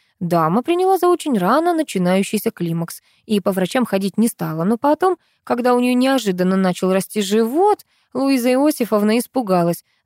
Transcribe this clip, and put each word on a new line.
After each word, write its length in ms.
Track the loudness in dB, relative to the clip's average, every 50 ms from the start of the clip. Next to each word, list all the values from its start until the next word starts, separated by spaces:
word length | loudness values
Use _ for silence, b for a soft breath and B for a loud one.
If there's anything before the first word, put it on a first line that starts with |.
| _ _ _ -8
дама 440 | -4 -2 0 2 2 2 2 0 0
приняла 340 | 0 0 0 2 2 2 2
за 120 | 2 2
очень 280 | 0 0 0 -2 -2 0
рано 360 | 0 2 2 2 2 0 0
начинающийся 760 | 0 -2 -2 -2 -2 0 2 2 0 0 -2 -4 -4 -4 -4
климакс 520 | -6 -4 -6 -4 -4 -4 -6 -8 -10 -18 _ _ _ _ _
и 140 | -4 -4 -2
по 120 | 0 -2
врачам 340 | -2 -2 -2 -2 0 -2 -2
ходить 320 | 0 -2 -2 -2 -2 -2 0
не 100 | -2 -2
стала. 360 | -2 -4 -8 -8 -4 -4 -2
Но 140 | -2 -2 0
потом, 400 | 0 0 0 2 2 -2 -2 -2 _ _ _ _ _
когда 320 | -6 -4 0 2 2 2
у 40 | 2
неё 140 | 2 2 2
неожиданно 640 | 2 2 2 0 0 0 -2 -2 0 0 0 2
начал 360 | 2 2 0 0 0 0 0
расти 300 | 0 0 -2 -4 -4 -6
живот, 640 | -4 0 0 0 0 0 0 2 2 2 2 0 -4 _ _ _ _ _ -6
Луиза 380 | -2 0 0 0 2 2 2 2
Иосифовна 680 | 2 2 0 0 0 -2 0 0 0 2 2 2 0
испугалась, 640 | -2 -2 -4 -6 -2 0 2 2 2 2 0 -4 _ _ _ _ _